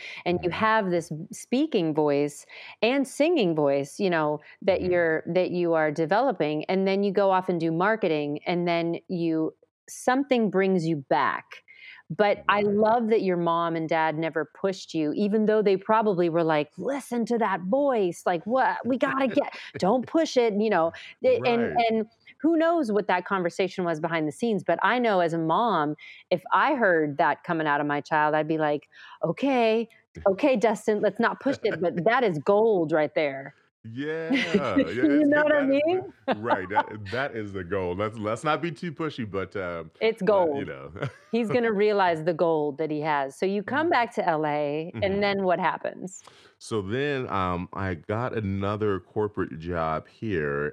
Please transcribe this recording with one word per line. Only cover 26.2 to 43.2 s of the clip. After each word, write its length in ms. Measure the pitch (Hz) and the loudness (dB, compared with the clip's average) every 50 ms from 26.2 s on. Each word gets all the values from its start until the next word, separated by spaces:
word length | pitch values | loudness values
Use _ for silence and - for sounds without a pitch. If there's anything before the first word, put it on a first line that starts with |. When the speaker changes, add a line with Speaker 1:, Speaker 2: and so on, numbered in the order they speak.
| - - | -6 -4
Speaker 1:
if 120 | 185 165 - - | -4 -4 -2 0
I 220 | - 185 214 269 294 | 2 2 4 4 2
heard 420 | 254 226 190 175 160 156 151 139 143 | 4 4 4 4 4 2 2 2 2
that 240 | 170 151 143 - - | 2 2 2 0 -2
coming 220 | - 170 160 156 | -4 -2 0 2
out 140 | 151 143 147 | 2 2 2
of 60 | 147 147 | 2 0
my 120 | 143 143 | 0 -2
child, 340 | 139 - 165 156 151 151 151 | -2 0 2 2 4 4 2
I'd 120 | 156 156 151 | 2 2 0
be 100 | 165 156 | 0 0
like, 300 | 156 151 147 147 - _ _ - - - - - - | 2 0 0 0 -4 _ _ -20 -20 -20 -10 -6 -4
"Okay, 640 | 165 170 - - 285 269 247 233 220 220 226 226 - _ _ _ _ - - - 196 | -4 -2 0 0 0 2 4 4 4 2 2 0 -4 _ _ _ _ -8 -2 0 0
okay, 280 | 190 190 - 302 262 | 2 2 2 2 4
Dustin, 440 | 214 214 220 220 208 - - 214 208 | 4 4 2 2 0 0 0 0 2
let's 180 | 208 208 196 - | 2 0 2 2
not 200 | 233 208 185 - | 0 0 0 0
push 160 | - - - - - | -4 -4 -2 -2 -2
it," 160 | 214 180 160 | -2 -2 0
Speaker 2:
<laughs> 0 | |
Speaker 1:
but 240 | 175 170 - 175 160 | -2 -2 0 0 2
that 180 | - 226 262 247 | 2 2 4 2
is 140 | 208 170 147 | 2 0 0
gold 540 | 131 - 202 208 226 226 214 180 165 151 | 2 4 4 4 4 4 4 2 2 2
right 220 | 160 156 151 143 - | 2 2 2 2 0
there. 420 | 170 156 143 135 135 139 - - _ | 0 0 -2 -2 -6 -10 -14 -18 _
<laughs> 40 | _ _ _ _ - | _ _ _ _ -16
Speaker 2:
Yeah, 1040 | 113 113 127 143 151 160 160 160 160 254 262 233 - 160 208 277 247 - 277 247 - | -14 -10 -8 -6 -6 -6 -6 -4 -2 0 0 0 2 2 2 2 2 2 2 0 0
yeah, 120 | - 240 | 0 0
Speaker 1:
You 180 | 262 302 285 294 | 2 4 4 4
Speaker 2:
it's 80 | 302 285 | 4 4
Speaker 1:
know 140 | 294 294 | 4 4
Speaker 2:
good. 20 | 302 | 4
Speaker 1:
what 80 | 294 302 | 4 4
I 60 | 285 | 2
Speaker 2:
That 100 | 277 269 | 2 2
is 100 | 269 285 294 320 | 2 2 2 2
the, 140 | 359 370 | 0 -2
Speaker 1:
mean? 100 | 381 370 - _ _ - | -2 -6 -12 _ _ -6
<laughs> 0 | |
Speaker 2:
right, 360 | 240 107 107 117 - 101 92 90 | -4 -4 -2 -2 -2 -2 -2 -2
that, 400 | 101 107 - - 107 110 104 95 | -2 -2 -2 -2 -6 -12 -10 -6
that 260 | 107 123 139 143 - | -4 -4 -4 -4 -6
is 160 | 113 107 101 | -8 -8 -8
the 100 | 98 95 | -8 -8
gold. 360 | 92 85 98 98 92 87 90 92 | -6 -2 -2 -2 -2 -2 -2 -2
Let's, 180 | 104 107 107 117 | -2 -4 -4 -4
let's 240 | 101 104 113 117 | -4 -4 -4 -4
not 180 | - 151 151 147 | -2 -2 -2 -2
be 120 | 160 170 | -2 -6
too 200 | 156 - - 175 | -8 -8 -10 -10
pushy, 380 | 151 - 165 151 - - 113 104 | -8 -6 -6 -6 -6 -8 -8 -6
but, 240 | 92 95 92 90 - | -4 -6 -6 -4 -6
um, 340 | 101 92 90 87 85 80 80 - - | -6 -6 -4 -6 -8 -8 -12 -8 -4
Speaker 1:
It's 220 | 214 220 220 - 185 196 | -2 -2 -2 0 0 2
Speaker 2:
but, 240 | 208 196 180 160 | 2 4 2 2
you 120 | 143 139 139 | 0 -2 -6
Speaker 1:
gold. 0 | |
Speaker 2:
know. 280 | 80 71 67 67 73 | -8 -10 -12 -14 -14
<laughs> 160 | 78 - - 135 - - - _ | -10 -8 -8 -8 -8 -10 -10 _
Speaker 1:
He's 200 | - 226 240 208 | -4 -2 -2 0
gonna 220 | - 247 233 226 | 0 0 0 0
realize 520 | 220 190 208 208 208 202 190 180 170 156 156 | 0 2 2 2 2 2 2 2 0 0 -2
the 100 | 175 170 | -2 0
gold 440 | 151 180 165 160 156 147 147 135 143 | 0 2 2 2 0 0 -2 -4 -4
that 120 | 160 151 | -4 -4
he 100 | 156 151 | -4 -4
has. 340 | 147 160 151 143 | -2 0 0 0